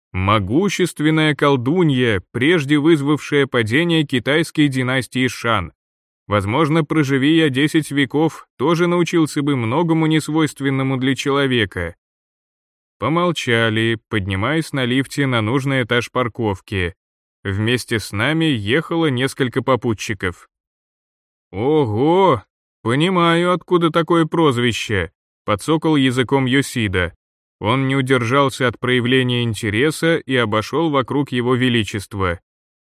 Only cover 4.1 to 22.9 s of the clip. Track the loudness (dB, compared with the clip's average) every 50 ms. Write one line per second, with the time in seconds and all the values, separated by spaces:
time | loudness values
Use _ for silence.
4.1 | -2 -2 0 0 0 0 -2 -2 0 2 2 2 2 0 -2 -2 -2 -2 -4 -4
5.1 | -2 -2 -2 -2 -2 -4 -2 0 0 0 -2 -4 -10 _ _ _ _ _ _ _
6.1 | _ _ _ -2 -2 0 0 0 0 0 2 2 2 0 0 0 0 0 0 2
7.1 | 0 2 2 4 4 4 2 2 2 0 0 2 0 0 -2 0 -2 -2 -2 0
8.1 | 0 0 0 0 -2 -6 -14 _ _ -2 0 0 2 2 2 0 2 0 0 0
9.1 | 2 0 0 0 0 -4 -2 -2 -2 -2 -2 -2 -2 -2 0 0 0 0 2 2
10.1 | 0 0 0 -2 -2 0 0 -2 -2 -4 -4 -2 -2 0 -2 -2 -2 0 0 0
11.1 | -2 0 -2 -2 0 0 0 0 2 0 0 -2 -2 -6 -8 -8 -10 _ _ _
12.1 | _ _ _ _ _ _ _ _ _ _ _ _ _ _ _ _ _ _ -4 -2
13.1 | 0 0 0 0 -2 -2 -2 0 2 2 2 2 2 0 0 0 -2 -4 -6 _
14.1 | -4 -4 -2 -2 -2 -2 -2 0 -2 -2 -2 -2 -4 -2 -2 0 0 0 -2 -2
15.1 | -2 -2 -2 0 0 0 0 0 -2 -2 -2 0 -2 -2 0 0 0 -2 -2 -2
16.1 | -4 -4 -4 -4 -4 -2 -2 -2 -2 -4 -6 -6 -4 -4 -4 -4 -6 _ _ _
17.1 | _ _ _ _ _ _ _ -6 -4 -2 0 0 0 -2 -2 -4 -4 -4 -4 -6
18.1 | -6 -4 -2 -2 0 0 0 0 0 -2 -2 0 -2 -2 -2 -2 -2 -2 0 0
19.1 | 0 -2 -2 -4 -2 -4 -4 -2 -2 -4 0 0 0 0 0 -2 -4 -4 -4 -8
20.1 | -8 -6 -6 -6 -6 -8 -14 _ _ _ _ _ _ _ _ _ _ _ _ _
21.1 | _ _ _ _ _ _ _ _ -8 -4 -2 0 2 2 2 0 0 0 2 2
22.1 | 4 4 4 4 2 0 -2 _ _ _ _ _ _ _ -4 -2